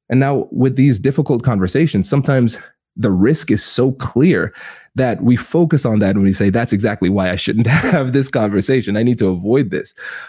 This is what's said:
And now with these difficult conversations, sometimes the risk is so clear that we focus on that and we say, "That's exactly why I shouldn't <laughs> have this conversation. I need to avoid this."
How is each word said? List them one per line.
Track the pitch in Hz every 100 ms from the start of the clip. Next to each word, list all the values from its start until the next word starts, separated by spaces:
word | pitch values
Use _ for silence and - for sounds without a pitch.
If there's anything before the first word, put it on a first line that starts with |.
| -
And | 123
now | 139 139 -
with | - 131 123
these | 139 110
difficult | 131 139 143 123
conversations, | 123 104 92 135 165 101 -
sometimes | 143 131 135 120 - - _ _ -
the | 107
risk | 92 110 156 -
is | 107
so | - - 131
clear | 131 - 113 185 107 82 - - - - -
that | 127 104
we | 120 120
focus | - 160 165 147
on | 120 107
that | 98 101
and |
we | 98
say, | 95 101
"That's | 107 117
exactly | 101 107 104 90
why | 98 92
I | 92
shouldn't | - 110 110
<laughs> | 156 -
have | 175 131
this | 135 135
conversation. | 131 104 101 95 131 98 104
I |
need | 120 120
to | 101
avoid | 92 95 131 113
this." | 87 - - - -